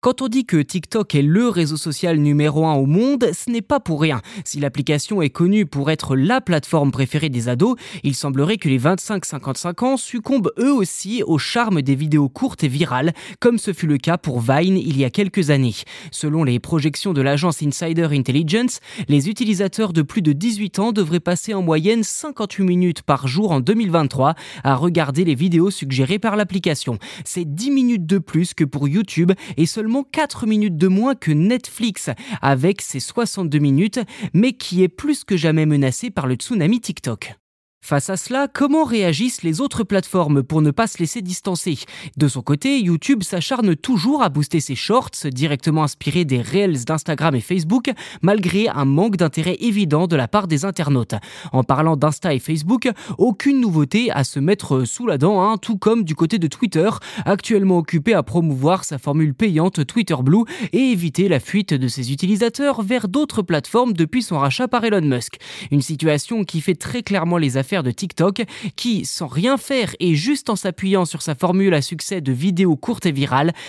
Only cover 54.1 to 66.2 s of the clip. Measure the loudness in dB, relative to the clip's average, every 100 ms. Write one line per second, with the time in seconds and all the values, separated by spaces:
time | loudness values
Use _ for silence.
54.1 | 0 -2 0 0 0 0 0 0 -2 -2
55.1 | 2 2 4 2 0 -2 0 2 2 0
56.1 | 0 0 0 -2 -2 -2 2 0 -2 -10
57.1 | -8 -2 -2 2 2 4 2 2 0 2
58.1 | 2 2 0 0 2 2 2 -2 -6 -2
59.1 | 0 0 2 0 2 2 0 -2 -2 -2
60.1 | 0 4 4 4 -4 -2 2 2 2 0
61.1 | 0 2 2 0 -2 0 0 0 -2 -6
62.1 | -2 0 2 0 0 -2 0 -2 -2 0
63.1 | -2 -2 -2 0 -2 0 0 0 0 0
64.1 | 0 -2 0 0 0 0 0 2 2 2
65.1 | 0 -4 -14 -18 -16 0 0 0 0 2
66.1 | 0